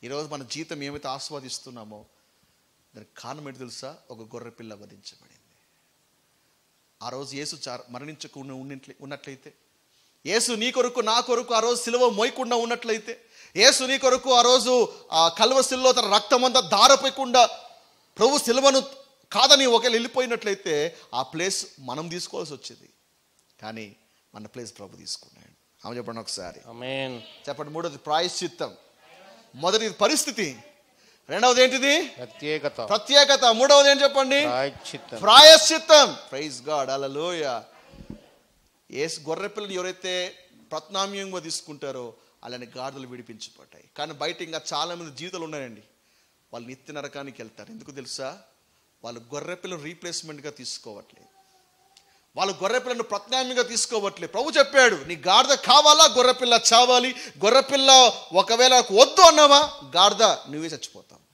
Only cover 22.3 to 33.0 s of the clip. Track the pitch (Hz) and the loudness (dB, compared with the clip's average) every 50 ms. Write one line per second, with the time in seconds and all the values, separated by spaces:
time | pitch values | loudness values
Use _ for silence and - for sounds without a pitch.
22.3 | - 202 180 147 143 123 - - 117 _ _ _ _ _ _ _ _ _ _ _ | -12 -12 -12 -12 -14 -18 -18 -20 -20 _ _ _ _ _ _ _ _ _ _ _
23.3 | _ _ _ _ _ _ - 107 113 113 110 101 98 _ _ _ _ _ _ _ | _ _ _ _ _ _ -18 -16 -16 -16 -18 -20 -20 _ _ _ _ _ _ _
24.3 | _ 107 107 107 _ 127 120 107 - - 101 95 90 92 - - - - - _ | _ -20 -20 -20 _ -18 -20 -18 -20 -20 -20 -20 -20 -20 -14 -14 -14 -14 -16 _
25.3 | _ _ _ _ _ _ _ _ _ _ _ 101 120 120 117 107 117 113 110 - | _ _ _ _ _ _ _ _ _ _ _ -16 -14 -14 -14 -14 -14 -14 -14 -14
26.3 | - - 92 87 78 - _ 120 113 117 123 127 135 135 135 131 127 120 - - | -14 -14 -14 -16 -18 -20 _ -20 -20 -16 -12 -10 -8 -8 -8 -10 -10 -14 -18 -20
27.3 | - - _ - 143 143 151 147 151 160 170 175 143 135 _ 151 147 160 170 180 | -20 -20 _ -14 -12 -12 -12 -14 -12 -10 -10 -10 -12 -12 _ -4 -2 -2 -2 -4
28.3 | - - 180 170 - - 160 123 101 - _ _ _ _ _ _ - - - - | -6 -8 -10 -10 -8 -10 -12 -12 -12 -18 _ _ _ _ _ _ -20 -20 -20 -20
29.3 | - - _ _ _ 123 147 175 190 220 226 214 180 - 208 208 311 285 - 294 | -20 -20 _ _ _ -6 -4 -2 -2 -2 -2 -4 -4 -2 0 0 0 -2 -4 -6
30.3 | 240 233 208 156 131 117 - - _ _ _ _ _ _ _ _ _ _ _ _ | -6 -6 -8 -8 -8 -14 -20 -20 _ _ _ _ _ _ _ _ _ _ _ _
31.3 | 139 190 226 254 247 240 254 254 254 262 247 277 285 320 349 254 - - 123 123 | -6 0 2 2 4 4 4 2 2 0 0 0 0 0 -2 -6 -12 -18 -20 -20
32.3 | - - 147 147 156 156 143 147 - - 120 - 202 220 | -18 -12 -8 -8 -8 -6 -6 -8 -8 -8 -6 -4 -4 -4